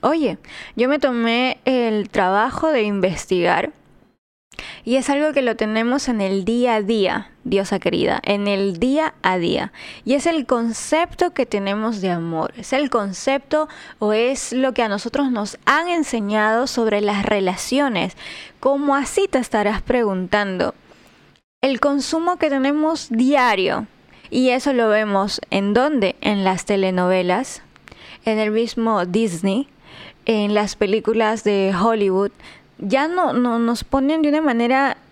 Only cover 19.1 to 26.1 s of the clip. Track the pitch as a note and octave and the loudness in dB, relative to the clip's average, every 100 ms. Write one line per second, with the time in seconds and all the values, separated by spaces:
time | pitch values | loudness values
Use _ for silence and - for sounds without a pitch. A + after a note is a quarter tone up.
19.1 | - G4 C4+ A#3+ G#3+ G#3 G#3 - B3+ A3+ | 0 2 0 0 0 0 0 0 2 2
20.1 | F#3+ F#3 G#3 G3+ F#3 - - _ - - | 0 -2 -2 -2 -2 -4 -4 _ -20 -20
21.1 | _ _ _ _ _ C4 B3+ C#4+ C#4 C4 | _ _ _ _ _ -2 2 2 2 0
22.1 | D#4+ E4+ F4+ D#4 C#4 C4 D4 D#4 D#4+ - | -2 0 0 0 2 0 2 0 -2 -2
23.1 | A3+ B3+ C#4+ B3 G3+ F#3 - G#3+ _ _ | 0 4 4 4 2 0 -2 -6 _ _
24.1 | - - - B3+ B3 C#4+ B3+ A3+ G#3+ G#3+ | -20 -6 0 2 2 2 2 4 2 2
25.1 | G3 G3 - - F#3+ G3+ G#3 C#4 D4 F#3+ | 0 0 -4 -4 -2 2 2 2 2 0